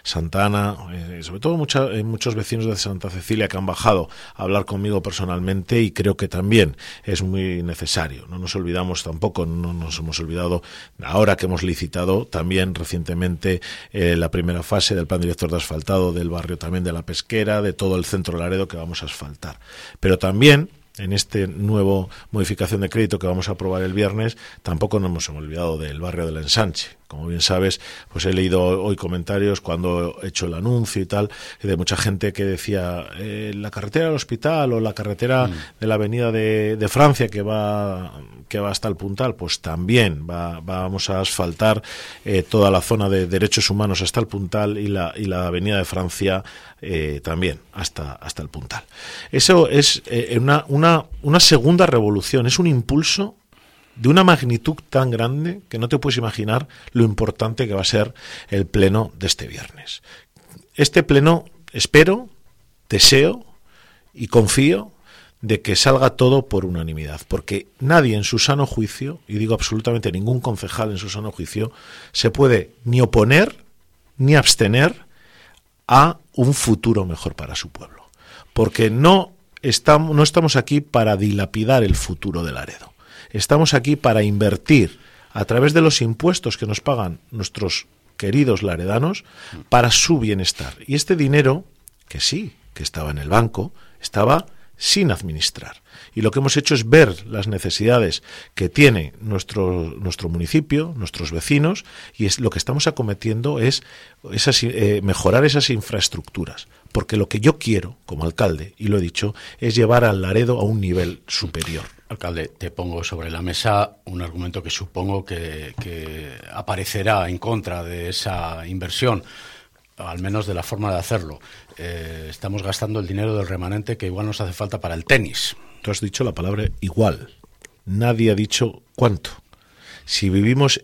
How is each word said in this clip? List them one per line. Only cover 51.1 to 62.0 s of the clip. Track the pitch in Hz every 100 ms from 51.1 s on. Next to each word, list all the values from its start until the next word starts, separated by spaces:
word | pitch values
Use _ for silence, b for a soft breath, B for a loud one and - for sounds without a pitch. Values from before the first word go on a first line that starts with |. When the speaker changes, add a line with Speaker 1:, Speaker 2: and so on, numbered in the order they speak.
| -
Speaker 1:
una | 143 170
segunda | - 147 127 175 180
revolución, | 123 104 101 - 135 120
es | 127
un | 175
impulso | 131 110 143 160 - 202 - _ b b b b -
de | 117
una | 170 185
magnitud | 165 123 117 - 151 -
tan | 135 131
grande | 113 117 139 165 196 -
que | 113
no | 117
te | 143
puedes | 143 127
imaginar | 113 110 104 117 143 B B
lo | 120 113
importante | 101 107 - 110 113 120
que |
va | 98
a | 95
ser | 110 110 B B B B
el | 101 95
pleno | 107 95 107 113 -
de | 95
este | - 67
viernes. | - - - - - B B B _ _ - _ -
Este | 143 185
pleno, | - 139 147 165 - - -
espero, | 113 - 147